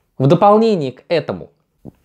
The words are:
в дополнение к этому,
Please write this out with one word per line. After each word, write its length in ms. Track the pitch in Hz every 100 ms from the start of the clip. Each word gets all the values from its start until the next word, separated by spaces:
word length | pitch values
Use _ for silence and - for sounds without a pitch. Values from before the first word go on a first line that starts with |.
| _ -
в 100 | 135
дополнение 640 | 175 202 214 226 196 131
к 100 | - -
этому, 440 | 165 143 92 - _ _ _ - -